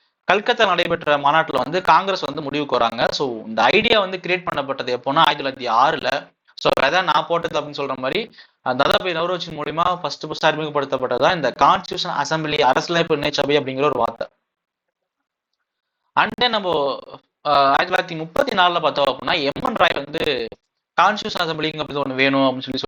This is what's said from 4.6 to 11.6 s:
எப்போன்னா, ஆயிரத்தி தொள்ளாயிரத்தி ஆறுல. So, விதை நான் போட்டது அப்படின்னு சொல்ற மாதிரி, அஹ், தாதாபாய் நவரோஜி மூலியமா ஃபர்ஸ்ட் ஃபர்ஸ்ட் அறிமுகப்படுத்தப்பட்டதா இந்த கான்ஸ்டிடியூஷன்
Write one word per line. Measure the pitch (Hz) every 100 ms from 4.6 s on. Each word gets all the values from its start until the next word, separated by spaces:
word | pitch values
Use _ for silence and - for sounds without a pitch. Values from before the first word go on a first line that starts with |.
| 135 135 123 123
எப்போன்னா, | 139 151
ஆயிரத்தி | 156 151 135 131 120
தொள்ளாயிரத்தி |
ஆறுல. | 113 147 151 131 143 180 _ _ -
So, | 147 139
விதை | 135 175
நான் | 175 151 156
போட்டது | 170 165 151
அப்படின்னு | 147
சொல்ற | 147 139 135
மாதிரி, | 131 196 220 - - _ -
அஹ், | 127
தாதாபாய் | 151 208 185 160
நவரோஜி | 175 180 170
மூலியமா | 156 151 151 180 175
ஃபர்ஸ்ட் | 147 - 156
ஃபர்ஸ்ட் | 156 156
அறிமுகப்படுத்தப்பட்டதா | 151 156 147 139 135 123 123 151
இந்த | 180 127
கான்ஸ்டிடியூஷன் | -